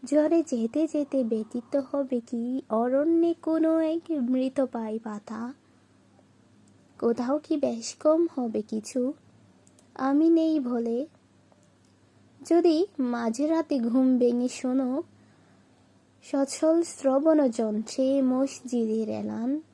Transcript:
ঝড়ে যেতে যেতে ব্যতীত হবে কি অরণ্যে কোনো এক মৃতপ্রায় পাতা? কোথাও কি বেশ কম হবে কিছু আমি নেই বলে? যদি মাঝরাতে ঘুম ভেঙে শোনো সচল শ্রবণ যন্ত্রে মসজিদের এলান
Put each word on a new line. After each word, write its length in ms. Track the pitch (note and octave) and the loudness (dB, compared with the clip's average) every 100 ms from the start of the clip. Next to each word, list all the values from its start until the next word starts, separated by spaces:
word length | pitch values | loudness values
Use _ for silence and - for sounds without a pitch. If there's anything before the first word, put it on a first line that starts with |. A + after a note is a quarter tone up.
ঝড়ে 380 | B3+ D4 D4+ E4+ | 2 2 4 2
যেতে 440 | D4+ B3 A3+ D4 D#4 | 0 -2 -2 -2 -2
যেতে 380 | D4+ C#4+ C4+ | -2 -2 -2
ব্যতীত 520 | A#3 A3 A3 A#3+ - C#4+ | 0 -2 -4 -8 -4 -4
হবে 440 | C4+ C#4+ C4+ B3 | -2 -4 -2 -4
কি 420 | A#3 A#3 A#3 C4 - | -4 -6 -4 -6 -4
অরণ্যে 680 | A3 B3 C4 D4+ E4 E4+ E4 | -2 0 0 2 2 2 0
কোনো 360 | - D#4+ D#4+ D#4+ | -2 0 2 2
এক 320 | D#4+ E4 E4 | 0 -2 -4
মৃতপ্রায় 880 | D#4 A#3+ B3+ C4 C4+ C4 A#3+ A3 A3 | -4 0 0 0 -2 -2 -2 -6 -6
পাতা? 540 | A3 G#3 - A3 A#3 C#4+ _ _ _ _ _ _ _ _ _ _ _ _ _ _ | -8 -12 -10 -10 -10 -12 _ _ _ _ _ _ _ _ _ _ _ _ _ _
কোথাও 400 | - A#3 A#3+ D4 | -2 0 0 -2
কি 180 | - D#4 | -2 -2
বেশ 380 | C4 A#3 A#3 | -2 -4 -10
কম 320 | - D4+ D#4+ E4+ - | -2 2 4 2 -2
হবে 260 | A#3+ G#3+ | -4 -4
কিছু 500 | G#3+ A3 G#3+ C4 B3 D4+ _ _ _ _ _ _ _ | -4 -8 -6 -4 -4 -4 _ _ _ _ _ _ _
আমি 360 | - C4 C#4+ E4 | -6 0 4 4
নেই 300 | E4 D#4+ D#4 | 4 4 0
বলে? 460 | B3 A#3+ A#3 A#3 D#4 _ _ _ _ _ _ _ _ _ _ _ _ _ - | 0 -2 -2 -4 -6 _ _ _ _ _ _ _ _ _ _ _ _ _ 0
যদি 400 | E4 E4+ D#4 G4 - | 4 4 2 0 -2
মাঝরাতে 800 | B3 A#3+ A#3 A3+ D4 E4 D#4+ C#4+ | -4 -2 -4 -2 0 0 0 -2
ঘুম 400 | A#3 A#3+ C4 B3+ | 0 2 4 4
ভেঙে 300 | A#3+ A#3+ B3 | 4 2 -2
শোনো 540 | - B3+ B3+ C4 C4 F4 _ _ _ _ _ _ _ _ _ _ _ | -4 -2 -2 -2 -4 -6 _ _ _ _ _ _ _ _ _ _ _
সচল 600 | - C#4+ C#4 - D#4 E4 | -6 -2 -2 0 2 2
শ্রবণ 680 | E4 - C4+ C4 D#4 D#4 C4+ | 0 -2 0 2 4 4 4
যন্ত্রে 720 | A3+ A3 G#3+ A3 - C4 C#4 | 0 -2 -2 -6 -2 0 2
মসজিদের 840 | C4 B3+ C#4 - B3 A#3+ A3+ A3 A3 | 2 2 0 -4 -6 -2 0 -2 -2
এলান 520 | G#3+ G#3 G#3+ A#3 D4 D#4+ | -4 -6 -6 -4 -4 -6